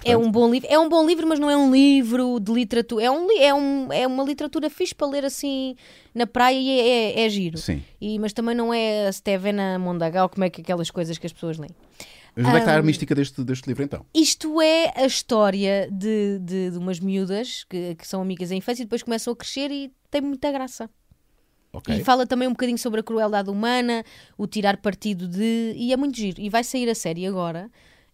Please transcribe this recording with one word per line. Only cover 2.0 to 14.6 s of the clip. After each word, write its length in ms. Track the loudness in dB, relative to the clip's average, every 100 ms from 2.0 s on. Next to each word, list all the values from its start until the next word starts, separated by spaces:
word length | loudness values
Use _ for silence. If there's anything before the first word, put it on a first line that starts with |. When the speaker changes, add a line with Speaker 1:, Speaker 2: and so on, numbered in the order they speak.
| 4 0 0 -2
Speaker 1:
de 140 | 0
literatura, 520 | 0 0 0 -2 0
é 60 | 0
um 160 | 0 2
li-, 120 | 6
é 100 | 6
um, 400 | 4 2 -2 -2
é 140 | 0 0
uma 160 | 0
literatura 480 | -2 -4 -4 -4 -4
fixe 240 | -4 -6
para 140 | -2 -2
ler 160 | -2
assim 500 | -4 -4 -6 -4 -6 -10 -18 -20 _
na 100 | -4
praia 320 | -2 4 4 4
e 140 | 2
é, 180 | 2 4 4 2 0
é, 40 | 0
é 20 |
giro. 300 | 0 -4 -6
Speaker 2:
Sim. 240 | -4 -4 -6 -10
Speaker 1:
E, 160 | -8 -4
mas 120 | -4
também 220 | -4 -2
não 180 | 0 0
é 360 | 0 0 0 -2
a 40 |
Stevena 640 | -2 -2 -2 0 0 0 -2
Mondagal, 520 | -2 -2 0 2 0
como 160 | 0
é 60 | -2
que 100 | -2
aquelas 280 | -4 -4 -4
coisas 300 | -4 -6 -6
que 80 | -10
as 60 |
pessoas 260 | -8 -8 -8
leem. 140 | -12 -18 _ -20 -20 -20 -14 0
Speaker 2:
Mas 60 |
onde 120 | 4 6
é 40 |
que 40 | 6
está 80 |
a 40 | 4
Speaker 1:
Ahm, 40 |
Speaker 2:
mística 300 | 4 2 0
deste, 280 | 0 -2 -4
deste 240 | -4 -4 -4
livro, 160 | -4
então? 220 | -4 -6 -4
Speaker 1:
Isto 480 | 2 2 2 -2 2